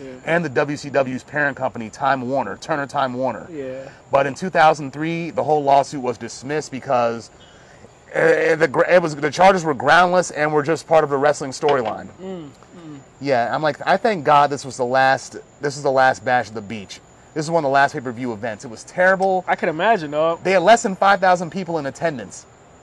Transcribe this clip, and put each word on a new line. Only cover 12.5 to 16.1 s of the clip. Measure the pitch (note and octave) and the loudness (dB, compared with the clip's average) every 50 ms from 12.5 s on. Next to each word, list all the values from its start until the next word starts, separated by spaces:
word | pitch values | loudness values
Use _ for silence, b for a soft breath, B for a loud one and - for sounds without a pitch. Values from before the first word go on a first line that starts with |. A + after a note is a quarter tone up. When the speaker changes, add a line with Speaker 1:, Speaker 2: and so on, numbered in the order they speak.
| B2+ _ - - - F3+ E3 D#3 D3 C#3 C3 - _ - | -18 _ -20 -20 -20 -20 -18 -18 -18 -18 -20 -20 _ -8
Speaker 2:
Yeah, | C3 C#3 C3+ A#2+ A#2 A2+ A#2 | -2 0 2 2 2 0 -2
I'm | C#3 D#3 | -2 -2
like, | D3+ C#3 - - | -2 -2 -2 0
I | D3 F3 | 0 0
thank | G3 - A#3 G#3+ F3 C3+ | 2 2 0 -2 0 2
God | D3 D3 C#3+ C#3+ C#3+ | 4 6 6 6 4
this | C#3+ C3+ - | 0 -6 -8
was | C3+ A#2 | -12 -6
the | - B2+ | -4 -4
last, | A#2+ B2+ C3 C3 C3 C3+ B2+ - - - G2 - - _ _ | 0 2 4 4 4 2 2 -2 -10 -16 -18 -18 -20 _ _
this | C#3 D3 C3 | -6 -6 -6
is | C#3+ C#3 | -2 -2
the | C#3+ C3 | 0 2
last | C3+ C3 C3 | 4 4 4